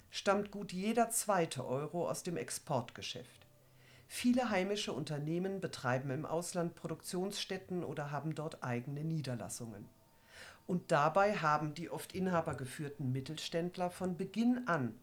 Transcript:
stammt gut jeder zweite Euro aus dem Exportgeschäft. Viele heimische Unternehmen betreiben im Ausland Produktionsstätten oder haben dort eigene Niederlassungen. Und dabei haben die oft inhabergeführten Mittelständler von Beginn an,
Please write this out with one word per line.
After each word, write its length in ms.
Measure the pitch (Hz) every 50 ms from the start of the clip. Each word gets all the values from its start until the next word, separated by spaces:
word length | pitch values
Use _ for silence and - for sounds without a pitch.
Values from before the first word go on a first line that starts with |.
| - -
stammt 400 | - - - 202 196 208 208 -
gut 240 | - 202 202 - 175
jeder 380 | 185 190 220 233 240 226 226
zweite 520 | - - - 214 196 180 165 - - 135 -
Euro 460 | - 127 139 151 147 - 175 139 82
aus 140 | 156 - -
dem 140 | 180 -
Exportgeschäft. 1080 | - 120 - - - - - 143 120 123 - - - - - - - - - - - - - - - - - - - - - - - -
Viele 420 | - - - - 247 247 262 247 214
heimische 440 | 214 185 185 196 208 202 - 220 160
Unternehmen 680 | 127 151 - 151 143 147 156 165 175 185 190 196 190
betreiben 480 | 170 - - - - 120 127 135 139 139
im 160 | 127 156 151
Ausland 480 | - 160 170 175 - - 180 170 170 -
Produktionsstätten 1080 | - - 165 160 - - - 190 180 185 202 202 - - - 190 185 - - 185 175 -
oder 260 | - 151 151 143 143
haben 240 | 151 143 - 160 151
dort 300 | 160 151 160 - - -
eigene 400 | 127 120 120 120 143 139 143 156
Niederlassungen. 840 | 160 165 156 131 131 123 110 98 - - - 120 113 104 101 113 - - _ _ _ _ - - - - - - - - - _
Und 260 | - 185 170 - -
dabei 460 | 165 143 147 160 160 196 196 208 202
haben 380 | 165 160 151 151 151 156 151 147
die 160 | 165 165 -
oft 240 | - 143 - - -
inhabergeführten 960 | 185 185 185 175 165 - 160 139 131 131 123 - - 151 139 - - 143 127
Mittelständler 800 | 127 135 135 - 156 160 - - - 165 170 175 - 185 180 180
von 260 | 175 - 185 185 175
Beginn 500 | - 190 190 - 214 233 247 247 247 247
an, 280 | - 170 147 123 113 - -